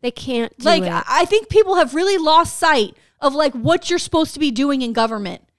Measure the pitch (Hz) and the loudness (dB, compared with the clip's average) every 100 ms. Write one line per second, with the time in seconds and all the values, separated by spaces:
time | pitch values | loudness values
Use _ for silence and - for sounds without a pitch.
0 | 247 - 240 247 226 _ 269 330 180 170 | -8 -8 -6 -6 -6 _ 0 2 0 -4
1 | - 269 349 415 440 427 415 359 294 277 | -2 0 2 0 2 2 4 2 0 0
2 | 370 392 311 311 339 - 330 294 214 - | 0 0 4 4 2 0 0 2 0 -6
3 | _ _ 285 277 302 254 233 339 - 349 | _ _ -2 0 -2 -2 0 0 0 -4
4 | - 330 320 - 302 233 277 277 247 208 | -2 -2 -2 -2 -4 0 -2 -2 -2 -2
5 | 220 220 196 175 _ | -2 -2 -8 -10 _